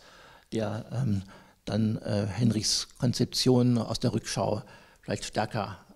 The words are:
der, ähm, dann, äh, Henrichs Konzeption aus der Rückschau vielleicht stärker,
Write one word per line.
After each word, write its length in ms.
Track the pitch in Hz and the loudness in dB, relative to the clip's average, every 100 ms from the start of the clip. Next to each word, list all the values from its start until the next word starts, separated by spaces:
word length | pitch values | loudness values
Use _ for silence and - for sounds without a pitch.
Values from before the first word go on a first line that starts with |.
| - - - - - | -20 -20 -20 -20 -8
der, 340 | 113 107 104 - | -4 -4 -4 -6
ähm, 300 | 120 127 98 92 - - _ | -2 0 0 -4 -16 -20 _
dann, 320 | - 107 110 110 | -4 0 0 0
äh, 280 | - 104 104 | -2 0 0
Henrichs 640 | 92 123 - - - - - | 2 2 2 0 -2 -4 -2
Konzeption 800 | 127 113 127 - - 123 123 120 | 0 2 0 2 4 6 6 2
aus 200 | 110 117 | 0 -2
der 120 | 123 | 0
Rückschau 500 | 117 - - 101 104 - - - - | -2 -4 -2 0 -2 -6 -18 -20 -16
vielleicht 220 | - 104 | -6 -6
stärker, 540 | - - 107 113 104 98 - | -4 -2 -2 -2 -4 -8 -18